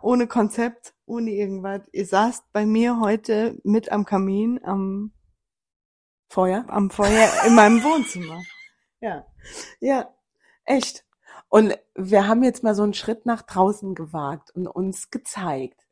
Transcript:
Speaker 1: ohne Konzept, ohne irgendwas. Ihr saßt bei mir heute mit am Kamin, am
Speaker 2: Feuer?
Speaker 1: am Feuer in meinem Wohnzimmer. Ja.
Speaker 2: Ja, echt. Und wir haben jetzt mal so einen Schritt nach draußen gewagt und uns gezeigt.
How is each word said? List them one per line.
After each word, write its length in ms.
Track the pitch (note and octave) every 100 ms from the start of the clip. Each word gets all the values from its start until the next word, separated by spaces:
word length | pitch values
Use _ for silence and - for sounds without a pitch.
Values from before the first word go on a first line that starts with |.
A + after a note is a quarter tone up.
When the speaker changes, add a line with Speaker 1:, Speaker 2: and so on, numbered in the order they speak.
Speaker 1:
ohne 240 | A3+ B3 A#3
Konzept, 640 | A#3+ G#3+ - A#3+ A#3+ - _ -
ohne 260 | A#3 A3+
irgendwas. 520 | G3+ G3+ G3 F#3+ G3 G3+
Ihr 120 | - F#3+
saßt 460 | F#3+ A3+ B3 _
bei 140 | G#3 G#3+
mir 340 | A3 A#3+ A#3
heute 580 | G#3+ G#3+ G#3+ G#3+ A3+ -
mit 300 | G3 G#3+ A3
am 100 | G#3 G3+
Kamin, 540 | G3 F#3+ G3 A3+ B3 -
am 480 | G3 F#3+ G3 G#3+ _ _ _ _ _ _ _ _ _ _ _ _
Speaker 2:
Feuer? 340 | - F#3 F#3 -
Speaker 1:
am 200 | - G3
Feuer 400 | - G3+ A3 G#3+ - A3+
in 100 | A#3
meinem 280 | G#3 A3+
Wohnzimmer. 580 | C4+ D#4+ A3+ F3+ E3 E3+ F3+ - - _ _ _
Ja. 240 | A3+ D#3 - _ - - - -
Speaker 2:
Ja, 340 | B3 C4+ - _ _ _ _ _
echt. 420 | - C#4 - - _ _ _ - -
Und 260 | G3+ G#3 - _ -
wir 320 | F#3+ G3+ G3+
haben 160 | A3+
jetzt 200 | B3+ B3
mal 100 | A3+
so 100 | G3+
einen 100 | G#3
Schritt 320 | G3 - A3+ A#3+
nach 160 | A#3
draußen 520 | - F3+ F#3+ G#3 G3
gewagt 580 | F3+ D#3+ D#3+ C#3+ D#3 _ -
und 120 | F#3
uns 440 | - F#3+ F#3 -
gezeigt. 720 | A#3+ - - F3+ C3+ B2+ _ _